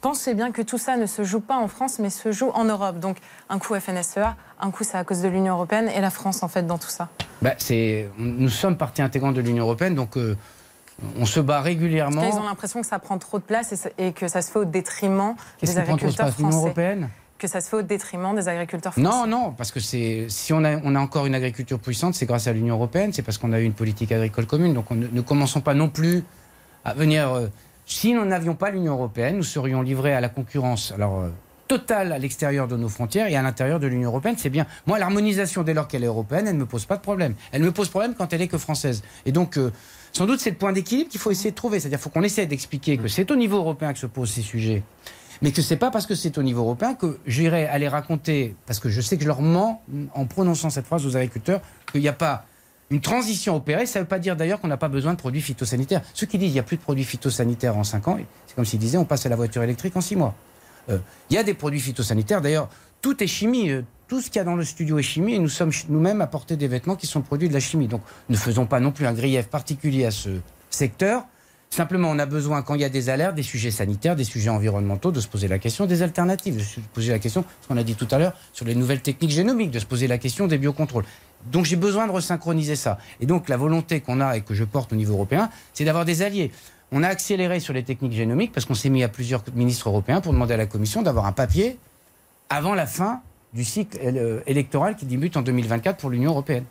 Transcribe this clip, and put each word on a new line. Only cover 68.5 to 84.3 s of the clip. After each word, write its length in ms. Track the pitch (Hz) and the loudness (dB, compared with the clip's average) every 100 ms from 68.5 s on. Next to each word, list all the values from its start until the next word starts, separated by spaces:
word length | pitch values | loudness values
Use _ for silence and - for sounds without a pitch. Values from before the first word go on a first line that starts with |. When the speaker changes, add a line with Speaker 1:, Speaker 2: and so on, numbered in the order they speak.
| 117 117 | 2 2
Speaker 2:
pas 120 | 131 | 4
non 120 | 135 | 2
plus 160 | 143 135 | 2 0
un 60 | |
grief 340 | 113 135 131 113 | 2 2 0 0
particulier 600 | 147 - 143 151 131 120 | -4 -4 -2 0 2 2
à 40 | |
ce 300 | 104 101 92 - - - | 0 -4 -6 -8 -20 -10
secteur. 540 | - 135 - 190 240 - _ _ _ _ | -2 -2 2 2 2 -2 _ _ _ _
Simplement, 400 | - 170 185 170 | -4 0 2 2
on 80 | 147 | 2
a 80 | 143 | 0
besoin, 340 | 151 147 147 | 0 0 -2
quand 120 | 131 | 0
il 80 | 147 | 0
y 20 | |
a 60 | 143 | 0
des 180 | 135 123 | 0 0
alertes, 280 | 131 175 160 | 2 0 0
des 60 | |
sujets 280 | 123 123 117 | -4 -2 -2
sanitaires, 460 | 107 101 101 165 170 | 0 -2 0 0 0
des 80 | |
sujets 260 | 117 120 110 | 0 0 0
environnementaux, 640 | 110 107 101 101 98 180 | 2 2 0 0 0 0
de 80 | 151 | 0
se 80 | 104 | -2
poser 200 | 101 98 | -2 0
la 100 | 95 | 0
question 280 | 117 - 202 | -2 -2 0
des 160 | 175 | 2
alternatives, 540 | 175 165 180 190 202 117 | 0 0 0 0 -2 -2
de 60 | |
se 180 | 104 - 107 | -4 -8 -10
poser 180 | - 113 | -4 0
la 80 | 113 | 0
question, 280 | 113 110 175 - | 0 -2 -4 -10
ce 60 | - | -4
qu'on 100 | 123 | -2
a 60 | |
dit 100 | 113 | 0
tout 140 | 110 120 | -2 0
à 80 | 135 | 2
l'heure, 160 | 180 - - | 2 0 -16
sur 140 | - 117 | -8 -2
les 80 | |
nouvelles 260 | 120 127 135 | 0 2 0
techniques 300 | - 135 165 | 0 0 0
génomiques, 400 | 147 196 247 196 | 2 2 2 0
de 80 | 117 | -2
se 80 | 104 | -4
poser 200 | 123 127 | 0 2
la 120 | 123 | 0
question 280 | 131 - 196 | -2 0 2
des 100 | 151 | 2
biocontrôles. 460 | 139 139 151 123 104 - - _ 113 | 0 0 -2 -2 -4 -10 -20 _ -2
Donc 140 | 151 | 0
j'ai 120 | 160 175 | 2 2
besoin 300 | 202 202 220 | 2 2 0
de 60 | |
resynchroniser 640 | 185 - 170 165 160 151 143 | 0 -2 -2 0 0 0 0
ça. 220 | 127 98 - - | -2 -4 -6 -4
Et 60 | 123 | 2
donc 220 | 170 - | 2 2
la 80 | 127 | 0
volonté 440 | 147 165 160 160 | 2 2 0 -4
qu'on 200 | - 127 | 0 0
a 160 | 139 | 2